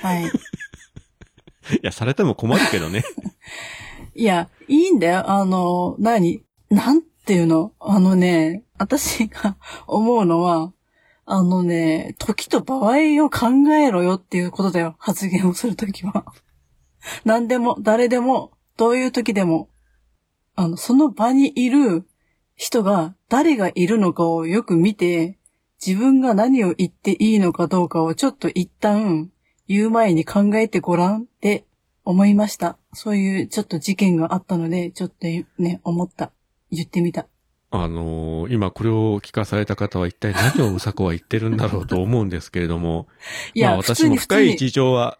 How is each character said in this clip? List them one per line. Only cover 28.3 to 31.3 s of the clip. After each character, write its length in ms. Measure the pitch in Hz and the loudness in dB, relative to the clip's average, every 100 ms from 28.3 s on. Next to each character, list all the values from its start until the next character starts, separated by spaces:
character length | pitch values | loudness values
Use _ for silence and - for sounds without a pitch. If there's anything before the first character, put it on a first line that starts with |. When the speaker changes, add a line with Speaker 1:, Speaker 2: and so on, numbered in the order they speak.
| - | -2
Speaker 1:
と 120 | 160 | -6
一 180 | - 180 _ | -4 -6 _
旦 500 | 214 208 220 160 170 _ _ _ _ | 0 0 0 -2 -4 _ _ _ _
言 200 | 202 220 | 0 2
う 20 | |
前 240 | 226 220 | 2 2
に 120 | 160 160 | 2 0
考 300 | 202 202 214 | 0 2 2
え 120 | 220 | 0
て 120 | 185 | -2
ご 160 | - 175 | 0 0
ら 140 | 180 | 2
ん 140 | 214 | 0
っ 20 | |
て 400 | 233 | -6